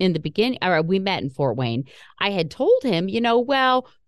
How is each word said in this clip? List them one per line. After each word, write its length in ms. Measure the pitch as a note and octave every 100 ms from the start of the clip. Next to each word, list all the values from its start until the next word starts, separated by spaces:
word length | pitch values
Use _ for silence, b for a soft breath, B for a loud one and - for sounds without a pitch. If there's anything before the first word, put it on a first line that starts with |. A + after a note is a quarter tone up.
in 120 | F#3+
the 80 | D#3+
beginning, 380 | D#3 - A#3+ B3
or 220 | F#3 E3
we 160 | E3 F#3+
met 240 | F#3+ D#3+
in 80 | C3
Fort 260 | C3 C#3 A#2
Wayne. 280 | B2 A#2 C3+ B B B
I 120 | G3+
had 180 | G3 D#3+
told 320 | - D#4 B4+
him, 260 | C4 E3+ F#3+
you 120 | G#3+
know, 180 | A#3 A#3
"Well, 500 | B3 C4+ B3+ B3+ B3+ b